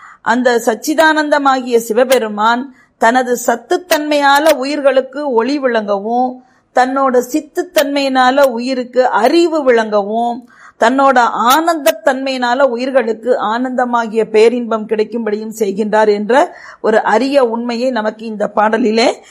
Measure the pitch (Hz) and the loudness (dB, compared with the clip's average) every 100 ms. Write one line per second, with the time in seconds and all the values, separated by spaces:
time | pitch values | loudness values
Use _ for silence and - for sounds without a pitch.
0 | - - - 240 247 233 233 220 - 311 | -20 -8 -2 0 2 0 0 -2 -2 2
1 | 311 302 294 294 277 262 247 233 226 220 | 4 2 0 0 2 0 0 -2 0 0
2 | 254 254 220 208 220 240 269 - _ _ | 2 2 0 0 0 0 -4 -14 _ _
3 | 226 254 247 240 - 240 - 359 - 311 | 2 2 0 -2 -2 -4 -2 -4 -2 -4
4 | 302 294 277 285 320 269 269 294 269 262 | 0 0 2 4 4 2 -2 0 2 0
5 | 262 285 294 226 240 294 262 226 208 196 | -2 -6 -2 -2 0 -2 -2 -2 -2 -4
6 | 208 240 254 254 _ _ _ 254 254 269 | -2 -2 -2 -6 _ _ _ -2 0 0
7 | 269 247 247 302 302 - 349 - 277 285 | 0 0 0 -6 -6 -8 -2 -2 0 -2
8 | 277 262 254 269 269 233 247 254 247 247 | 0 2 2 4 2 0 -4 -6 -2 0
9 | 254 185 240 339 339 311 262 233 220 208 | 0 2 2 2 2 2 2 2 2 -2
10 | 196 220 240 240 - _ - _ 226 269 | -2 -4 -4 -6 -14 _ -20 _ 0 2
11 | 269 247 233 165 226 294 330 330 302 320 | 2 4 2 0 2 2 2 0 0 0
12 | 285 269 269 254 240 247 269 233 262 262 | -2 -2 -4 -4 -2 0 0 0 -2 -2
13 | 226 214 233 247 196 233 254 254 247 240 | -2 -4 -2 -2 0 -2 -2 -2 -2 -2
14 | 226 220 220 214 226 247 226 220 214 214 | -2 -2 0 4 4 2 -4 -6 -4 -4
15 | 214 233 214 208 220 214 202 196 214 214 | -2 -4 -4 -6 -8 -6 -4 -2 0 2
16 | 214 208 208 262 349 - - - 214 220 | 2 0 0 0 0 -4 -20 -6 0 2
17 | - 220 269 277 233 226 240 233 262 226 | 2 0 2 2 0 -2 -6 -4 -4 -2
18 | 214 220 226 214 - - 214 233 214 226 | -6 -8 -12 -6 -4 0 0 2 0 2
19 | 247 - - | 0 -2 -12